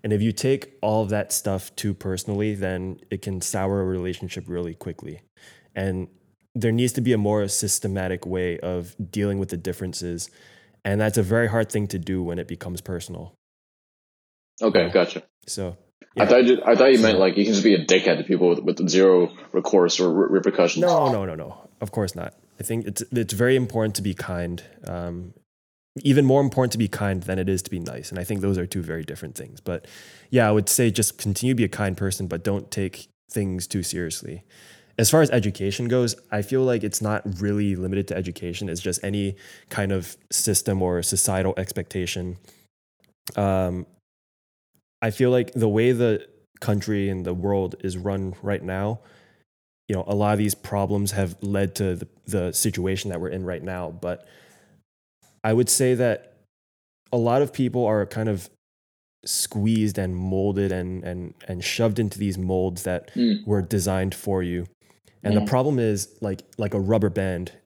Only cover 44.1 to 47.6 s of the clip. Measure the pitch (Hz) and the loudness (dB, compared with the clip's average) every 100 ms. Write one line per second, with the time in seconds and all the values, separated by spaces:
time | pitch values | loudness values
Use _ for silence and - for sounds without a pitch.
44.1 | _ _ _ _ _ _ _ _ _ 113 | _ _ _ _ _ _ _ _ _ -4
45.1 | 107 127 127 117 127 113 107 120 120 120 | 2 4 4 2 0 2 4 4 4 2
46.1 | 107 - _ _ _ - 104 107 104 98 | 2 -4 _ _ _ 0 0 0 0 0
47.1 | 95 90 90 98 98 | -2 -4 -2 0 0